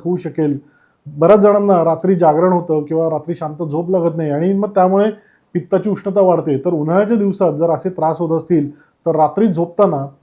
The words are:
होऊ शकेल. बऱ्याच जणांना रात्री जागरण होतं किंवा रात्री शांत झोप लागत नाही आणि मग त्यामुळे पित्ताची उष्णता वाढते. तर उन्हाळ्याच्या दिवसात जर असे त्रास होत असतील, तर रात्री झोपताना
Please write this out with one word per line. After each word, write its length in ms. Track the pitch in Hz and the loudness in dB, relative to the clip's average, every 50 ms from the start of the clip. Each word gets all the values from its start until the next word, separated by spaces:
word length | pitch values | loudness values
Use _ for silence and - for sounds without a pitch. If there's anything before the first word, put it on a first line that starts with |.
| - | -4
होऊ 100 | 170 180 | -4 -4
शकेल. 440 | 175 - 165 135 - 156 147 139 131 - _ _ _ _ _ _ _ _ | -4 -6 -6 -4 -2 -2 -2 -2 -4 -8 _ _ _ _ _ _ _ _
बऱ्याच 340 | 147 147 147 160 175 208 208 | -16 -4 0 4 6 6 6
जणांना 440 | 196 208 202 208 202 202 196 175 160 | 6 4 4 4 4 2 2 2 2
रात्री 320 | 165 165 160 - 185 196 | 2 0 0 0 0 2
जागरण 380 | 170 175 160 147 160 175 185 180 | 4 4 2 4 4 2 2 2
होतं 280 | 175 165 170 156 151 | 0 0 -2 -2 -2
किंवा 280 | 147 151 160 160 165 165 | -2 -2 -2 -2 -2 -2
रात्री 260 | 156 151 147 165 170 | -2 -4 -6 -6 -8
शांत 280 | - 160 151 151 151 175 | -8 -8 -10 -8 -8 -8
झोप 260 | 156 139 160 175 170 | -6 -4 -4 -4 -2
लागत 220 | 190 185 165 170 156 165 | -2 0 0 -2 -2 -2
नाही 120 | 160 151 | -2 -2
आणि 240 | 143 147 165 190 196 | -2 -2 0 0 0
मग 160 | 196 208 208 | -2 -2 -2
त्यामुळे 400 | 202 190 185 185 190 196 208 220 214 - _ _ _ _ _ _ - | 0 2 2 2 2 2 0 0 -2 -6 _ _ _ _ _ _ -6
पित्ताची 360 | 180 - - 202 185 - 214 | -6 -4 -2 -2 -2 0 -2
उष्णता 320 | 196 - - 202 185 202 | -4 -4 -4 -2 0 2
वाढते. 360 | 196 185 175 165 147 156 143 131 | 4 4 2 2 0 -2 -2 -2
तर 120 | - 180 | -2 -2
उन्हाळ्याच्या 480 | 175 156 147 156 170 190 208 202 240 220 | -2 -2 -2 0 0 0 2 2 0 0
दिवसात 360 | 202 202 185 - 196 170 151 | 0 -2 0 0 0 0 0
जर 160 | 147 165 170 | 0 0 0
असे 200 | 156 147 - 190 | -2 -2 -4 -6
त्रास 300 | 180 - 156 160 160 151 | -6 -2 -2 -2 -2 -2
होत 180 | 175 160 165 160 | -2 -2 -2 -4
असतील, 380 | 160 - 175 160 143 139 - | -2 0 0 0 0 -2 -6
तर 400 | - _ _ _ _ _ 170 156 | -14 _ _ _ _ _ -2 0
रात्री 320 | 151 156 147 - 196 220 220 | 2 0 0 2 0 0 0
झोपताना 580 | 175 160 170 170 - - 208 185 160 139 135 139 - _ | 0 -2 -4 -4 0 0 0 2 0 -2 -6 -8 -8 _